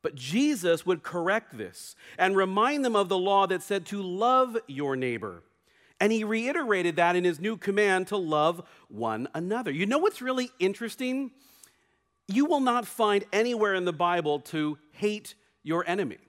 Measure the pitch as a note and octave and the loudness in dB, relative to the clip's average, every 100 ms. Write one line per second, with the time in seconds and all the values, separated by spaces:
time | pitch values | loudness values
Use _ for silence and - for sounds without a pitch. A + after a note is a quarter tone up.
0 | - C#3+ B2+ G3 D4 C4+ E3+ E3 E3+ F3 | -6 -8 -2 2 2 2 2 0 2 -2
1 | - F3 E3+ G#3+ A3 A#2+ F#2+ - - - | -2 -4 0 0 -2 -12 -12 -12 -20 -20
2 | - - F#3 G3 F#3+ F#3+ A#3+ D4 C4 G#3+ | -20 0 2 4 2 2 2 2 2 2
3 | F#3+ F#3+ F#3 G3 F#3+ F3+ - G3+ E3 G3+ | 2 0 4 4 4 0 -2 -6 -4 -8
4 | F#3+ F3+ A#3 C4 B3+ A3+ - C3+ C#3+ C3 | -6 0 2 4 2 -2 -8 -6 -4 -2
5 | B2+ A#2 G#2+ F2 _ _ _ _ _ _ | -2 -4 -8 -14 _ _ _ _ _ _
6 | G3+ A3+ G#3+ A3 A#3+ D#4+ C4 G3 F3 E3 | 0 2 0 -2 -2 -2 0 0 0 2
7 | E3+ F3+ F3+ D3+ G3 A3 - G3 G#3 F#3+ | 2 4 0 0 -6 -4 -2 2 2 2
8 | F#3 G#3 E3+ D3+ D#3 F3 - - _ G#2 | 0 -4 0 2 2 0 -12 -20 _ -6
9 | A2+ A2 C3 D#3 F3+ A3+ G#3+ C#3+ G3+ C#4 | -4 -4 -6 -8 -4 -4 -4 -4 0 2
10 | G4 - B3+ B3+ B3 _ F#3 G3 A3+ - | 2 -2 -4 -4 -4 _ -2 -2 -10 -6
11 | B3+ C4 C4+ _ _ _ - _ _ _ | -4 -4 -6 _ _ _ -20 _ _ _
12 | _ _ - G3+ D4 D4 B3+ A#3+ A3 - | _ _ -2 2 4 4 2 0 -2 0
13 | G#3+ G3+ G#3 G3+ A#3 A#3 G#3 F#3+ F3+ D#3 | 2 2 2 0 0 2 2 2 0 0
14 | F3 F3 D3+ D3 - D#3+ D3+ D3+ _ - | 2 2 2 -2 -2 -4 -4 -6 _ -4
15 | G#3 G#3+ - - _ _ D3 E3 E3+ F#3 | -4 -4 -10 -20 _ _ -4 -2 -2 -2
16 | D#3 - | -4 -6